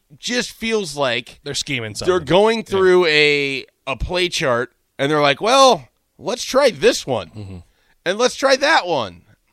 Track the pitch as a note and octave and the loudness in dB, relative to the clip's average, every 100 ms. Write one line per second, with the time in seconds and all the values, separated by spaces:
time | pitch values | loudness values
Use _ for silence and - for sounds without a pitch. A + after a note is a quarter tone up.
0 | _ D3 - B3 - - A3+ A3 F3+ C#3+ | _ -16 -6 -4 -4 -8 -4 -4 -4 -4
1 | C3+ A#2+ B2+ - C#3+ C3+ - C3 A2 G#2 | -2 -2 -6 -16 -10 -8 -6 -6 -6 -4
2 | A2+ F3+ C#3 F3 G#3+ A3+ - G3 F#3 F3+ | -2 -2 2 2 4 0 -2 0 4 4
3 | F3 D3+ D3 C#3+ C#3 C3+ - _ - C3 | 4 4 4 2 -2 -6 -12 _ -10 -8
4 | - F3+ F3 - D3+ A#2+ B2+ _ _ - | -6 -4 -4 -2 -2 -2 -4 _ _ -6
5 | C#3 D3+ C#3+ C#3 G3+ C4+ C4+ F3+ A#2+ _ | -2 2 0 0 2 6 6 4 -2 _
6 | _ _ D3 B3 - C4 C#4 D3 G#3 C#4 | _ _ -8 -8 -2 2 2 2 0 0
7 | - A2+ E2+ G#2+ G2 F#2 - _ _ _ | -4 -6 -6 -14 -14 -16 -20 _ _ _
8 | E3 G#3 B3 - C4+ C4+ C#4 D#4 F3+ D3 | -6 -2 -2 0 0 2 2 2 0 -4
9 | G2+ E2+ _ _ _ | -4 -10 _ _ _